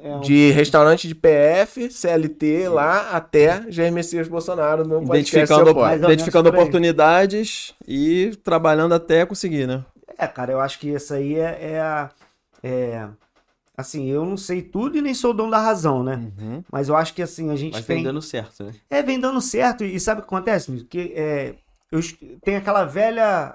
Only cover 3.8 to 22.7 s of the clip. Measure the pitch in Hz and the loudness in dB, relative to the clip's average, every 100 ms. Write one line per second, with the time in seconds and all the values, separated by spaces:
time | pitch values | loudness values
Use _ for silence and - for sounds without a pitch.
3.8 | 170 170 170 170 160 165 165 180 151 156 | -2 -2 -4 -6 -4 -6 -6 -2 0 0
4.8 | 160 160 139 143 143 156 151 151 160 139 | 0 -2 2 0 4 2 6 6 8 6
5.8 | 113 156 170 160 165 170 165 180 160 170 | 4 4 4 4 4 6 6 6 4 4
6.8 | 170 160 156 170 196 208 220 - - _ | 2 4 6 6 2 0 -6 -8 -12 _
7.8 | - 135 151 175 202 208 - 165 165 156 | -8 -2 0 2 0 -4 -2 0 2 2
8.8 | 165 170 170 160 180 202 190 147 127 131 | 2 0 2 2 2 -2 -6 -4 -4 -6
9.8 | 131 _ - - - - 123 131 139 - | -10 _ -18 -8 -8 -6 -4 -2 -4 -6
10.8 | 147 143 143 143 139 156 165 156 156 156 | -8 -8 -6 -6 -4 -4 -4 -6 -10 -6
11.8 | 156 151 139 _ _ _ _ _ 127 127 | -6 -6 -8 _ _ _ _ _ -8 -6
12.8 | 123 117 107 110 _ _ _ _ _ - | -6 -8 -14 -18 _ _ _ _ _ -16
13.8 | 135 156 131 143 175 196 196 180 175 190 | -12 -10 -6 -4 -4 -8 -6 -8 -6 -6
14.8 | 262 302 285 254 240 214 220 220 220 202 | -4 -4 -4 -2 -2 -2 -2 0 0 0
15.8 | 160 131 127 131 117 98 110 135 180 139 | 0 -2 -4 -6 -10 -12 -12 -12 -10 -8
16.8 | 139 151 160 - 175 165 160 147 156 113 | -2 0 -2 -6 -10 -8 -6 -6 -6 -10
17.8 | 117 165 135 143 151 123 107 - 104 110 | -6 -4 -4 -8 -10 -12 -12 -16 -18 -16
18.8 | - 277 262 262 254 262 - 220 254 233 | -6 -4 -2 -2 -2 -2 -4 0 -2 -2
19.8 | 202 180 202 214 - 185 185 190 - 127 | -6 -6 -4 -6 -6 -6 -2 -4 -4 -12
20.8 | 117 175 175 160 156 143 131 - _ _ | -10 -10 -10 -6 -4 -4 -8 -14 _ _
21.8 | - 160 165 - - - - 196 202 | -8 -6 -6 -12 -20 -10 -6 -4 -2